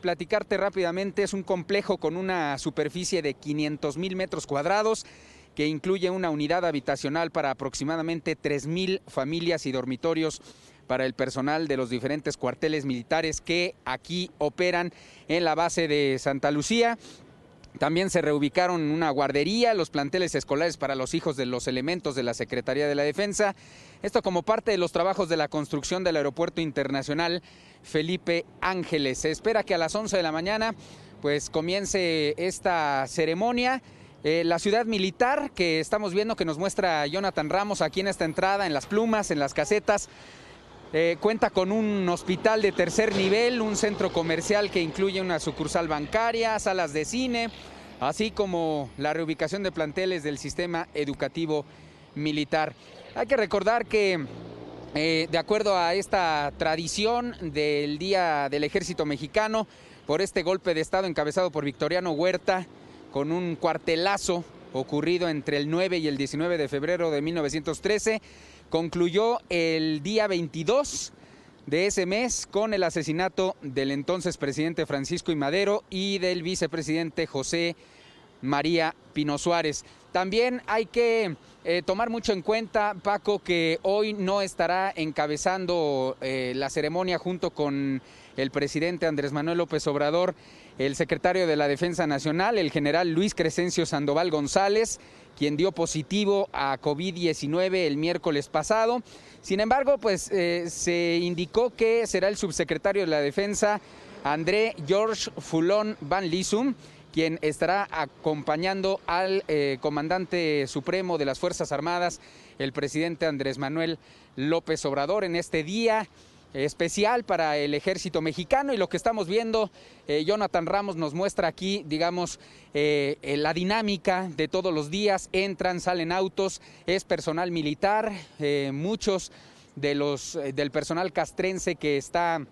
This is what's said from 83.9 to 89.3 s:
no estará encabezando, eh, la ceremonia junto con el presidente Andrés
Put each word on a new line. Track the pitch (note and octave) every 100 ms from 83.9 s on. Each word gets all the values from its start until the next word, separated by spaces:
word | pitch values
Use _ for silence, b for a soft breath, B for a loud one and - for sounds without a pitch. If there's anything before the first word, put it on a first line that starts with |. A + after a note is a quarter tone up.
| G3+ G#3+
no | G#3 F#3 G3+
estará | F#3+ - E3+ F#3 F#3+ F3
encabezando, | D#3 D3 D3+ D3+ F#3 F#3 F3+ F3 D3+ C#3 C3 C3
eh, | C3 C3 B2+ B2+
la | C3+
ceremonia | D#3+ D3+ E3+ F#3 F3
junto | F#3 F3+ F3
con | - D3 C#3 C#3 C3 B B B B
el | C3+
presidente | C#3+ C#3 D3+ E3 F3 D#3+
Andrés | D3 C#3